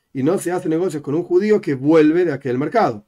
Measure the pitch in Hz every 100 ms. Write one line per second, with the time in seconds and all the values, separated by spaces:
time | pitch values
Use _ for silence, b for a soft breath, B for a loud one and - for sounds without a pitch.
0 | _ 135 135 196 170 175 160 160 185 151
1 | 143 156 175 180 214 208 165 131 139 160
2 | 151 170 175 139 123 127 156 233 165 104